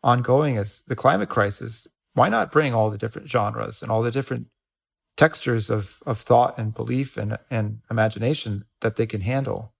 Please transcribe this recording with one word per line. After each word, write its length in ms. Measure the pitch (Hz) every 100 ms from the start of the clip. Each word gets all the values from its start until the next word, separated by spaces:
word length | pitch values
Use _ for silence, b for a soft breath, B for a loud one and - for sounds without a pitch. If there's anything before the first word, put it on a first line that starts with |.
ongoing 540 | 131 123 123 131 151 117
as 240 | 104 - _
the 80 | 117
climate 340 | 135 185 104
crisis, 580 | - 101 107 117 110 - _ _ -
why 140 | 147
not 220 | 226 101
bring 220 | 151 147
all 160 | 117 107
the 80 | 104
different 320 | 110 - -
genres 540 | 123 104 113 104 -
and 80 | -
all 100 | 113
the 80 | 120
different 380 | 123 135 120 120 _ _ _ _ _ _ -
textures 520 | 160 - - 117 107
of, 320 | 110 95 - -
of 120 | 110
thought 380 | - 117 123 -
and 160 | 110
belief 420 | 110 117 123 135 -
and, 220 | 104 - _
and 280 | 120 107 107 _
imagination 720 | 113 110 - 117 151 113 101 - _
that 140 | 117 -
they 100 | 113
can 160 | 107
handle? 500 | 92 131 139 50 110 _